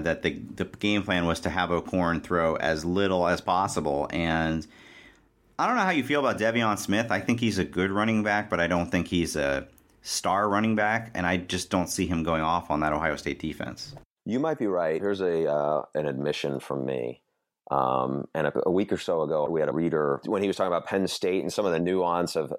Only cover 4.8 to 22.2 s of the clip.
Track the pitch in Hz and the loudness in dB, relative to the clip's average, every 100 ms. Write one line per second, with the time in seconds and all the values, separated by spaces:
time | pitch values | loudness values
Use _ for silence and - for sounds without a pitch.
4.8 | - - - - _ _ _ - 175 247 | -20 -20 -20 -20 _ _ _ -2 0 2
5.8 | 190 165 120 147 131 92 110 117 113 101 | 2 2 2 2 2 2 2 2 2 0
6.8 | - 101 117 98 - 117 117 95 85 85 | 2 2 2 0 0 0 2 0 0 0
7.8 | 95 98 110 110 107 104 104 85 85 87 | 0 2 2 2 2 0 0 0 2 2
8.8 | 85 90 82 90 80 78 69 67 - - | 0 -2 0 0 0 0 0 -2 -6 -16
9.8 | _ _ - - 98 95 104 101 113 107 | _ _ -8 -4 0 2 4 4 2 2
10.8 | 104 113 - - 87 92 90 90 - 95 | 2 0 -2 -2 0 0 0 -6 -2 -2
11.8 | 85 - 85 82 80 80 80 85 - 76 | 0 -2 0 0 0 0 0 0 0 0
12.8 | 76 76 78 71 76 69 78 71 - - | 0 0 0 -2 -4 -6 -6 -6 -8 -10
13.8 | - - - _ - 120 160 156 110 90 | -14 -18 -20 _ -4 -2 0 0 0 0
14.8 | 82 80 101 98 92 82 78 73 73 76 | 0 0 0 0 0 2 2 2 2 0
15.8 | - 76 76 67 71 - 71 67 - 69 | -2 -2 -2 -2 -2 -2 -2 -4 -4 -4
16.8 | 65 65 60 62 _ _ _ _ - 67 | -4 -4 -4 -8 _ _ _ _ -4 0
17.8 | 64 64 65 69 - 80 76 - - 92 | 2 0 0 -2 -4 -2 0 2 2 2
18.8 | 101 95 - 85 76 78 73 82 73 69 | 2 -2 0 0 0 0 0 0 0 0
19.8 | 85 78 71 69 - 101 101 92 95 85 | 2 2 2 0 0 0 0 0 0 0
20.8 | - 98 92 - 92 92 78 98 101 82 | 0 -2 0 0 0 0 0 0 0 2
21.8 | 87 92 87 85 | 2 2 2 0